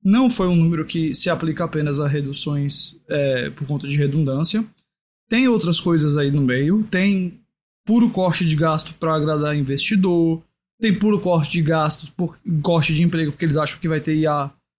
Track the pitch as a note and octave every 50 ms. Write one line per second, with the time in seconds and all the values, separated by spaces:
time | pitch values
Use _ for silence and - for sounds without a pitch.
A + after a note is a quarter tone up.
0 | _ G3 G3+ A#3+ C4+ B3+ B3 - F#3+ F3+ F3+ E3+ E3 E3 E3 D#3 D#3 - - E3+
1 | D#3+ D#3 B2 - - F3 E3+ - E3+ D#3+ D3+ - F3 D#3+ - D#3 D3 D3 C#3+ C#3
2 | D3+ C#3+ C#3 D3+ C#3+ C3+ C#3 - - D#3 D3 C#3+ C#3+ C#3+ C#3 - - - - -
3 | _ - - D3 C#3+ C#3 C3 B2 A#2+ D2 - - D3 C3+ D3 C#3+ C#3+ C#3 C#3+ C#3+
4 | C#3+ C#3 C#3 D#3+ D#3 C3+ C3 C3+ D#3 E3 - G#3+ A3+ - _ _ _ _ _ _
5 | _ _ _ _ _ _ - A#3 C4 B3+ A#3 G#3 - F3 E3+ E3 - F3+ E3+ D#3+
6 | D3+ D3+ C#3+ D3+ D3 C#3+ C#3 D3 C#3 B2 B2 B2+ C#3 D3+ F#3 G#3+ G#3+ - - F#3
7 | F#3+ G3+ G3+ F#3+ F#3 F3 E3+ - _ _ _ _ _ _ _ _ _ - A3 A#3+
8 | A#3 A#3 - F#3+ F#3 F3+ D#3+ - F#3 E3 D#3 D3+ E3 D#3+ D#3 D#3 D#3 - - _
9 | - E3 D#3+ D#3 D3 D3+ D#3 D3+ D3 D3+ D3 D3 C#3+ C3 C#3 C#3+ - - A3 G3+
10 | F#3 F#3+ F3 E3+ E3 E3 D#3+ D#3+ - _ _ _ _ _ _ _ A3 A3+ F#3+ -
11 | G#3 G#3+ G#3 G3+ G3+ F3+ F3 E3 D3+ C#3+ - F3 D#3+ D3 E3 D#3+ D#3 D#3 D#3+ -
12 | - - - - F3+ E3 - - _ - E3+ D3+ D3 F#3 E3+ E3 D3 - E3 D3+
13 | F3 E3+ E3+ D#3+ D#3+ D3 C#3 - - D#3+ C#3 D#3 D3+ D3 - - - E3 D#3 D#3
14 | D3+ D#3+ D#3 D#3 D#3 D#3 D3+ D3 C#3 C#3 - _ _ _ _